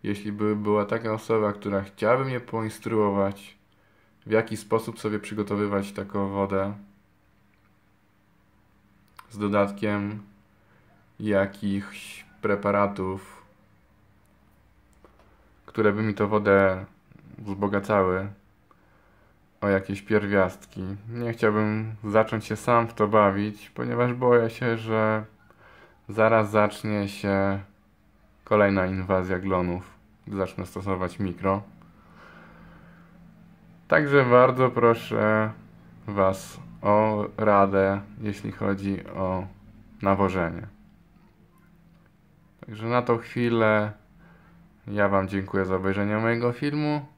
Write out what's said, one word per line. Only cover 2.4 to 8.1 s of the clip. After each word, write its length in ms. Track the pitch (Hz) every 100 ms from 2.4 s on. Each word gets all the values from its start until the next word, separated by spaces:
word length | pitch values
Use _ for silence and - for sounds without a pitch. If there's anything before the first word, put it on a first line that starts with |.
| 120 113 110 - 113 113 104 101 98 98 - - _ _ _ _ _ _ -
w 60 |
jaki 260 | 107 113 107
sposób 420 | - 113 110 113
sobie 200 | 110 107
przygotowywać 720 | - 107 101 101 104 101 98
taką 380 | - 98 101 98
wodę 440 | 98 98 98 98 104 - _ _ _ _ _ _ _ _ _ _ _ _